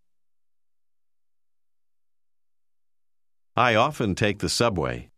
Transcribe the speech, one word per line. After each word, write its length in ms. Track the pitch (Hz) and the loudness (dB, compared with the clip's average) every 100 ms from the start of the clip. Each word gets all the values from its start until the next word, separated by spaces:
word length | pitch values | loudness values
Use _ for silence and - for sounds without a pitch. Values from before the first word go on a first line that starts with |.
| _ _ _ _ _ _ _ _ _ _ _ _ _ _ _ _ _ _ _ _ _ _ _ _ _ _ _ _ _ _ _ _ _ _ _ - | _ _ _ _ _ _ _ _ _ _ _ _ _ _ _ _ _ _ _ _ _ _ _ _ _ _ _ _ _ _ _ _ _ _ _ 0
I 200 | 123 110 | 2 4
often 400 | 143 151 110 87 | 2 0 -2 0
take 240 | 104 101 | 0 0
the 100 | 87 | -4
subway. 600 | - 120 90 65 60 - | 0 0 0 -4 -6 -12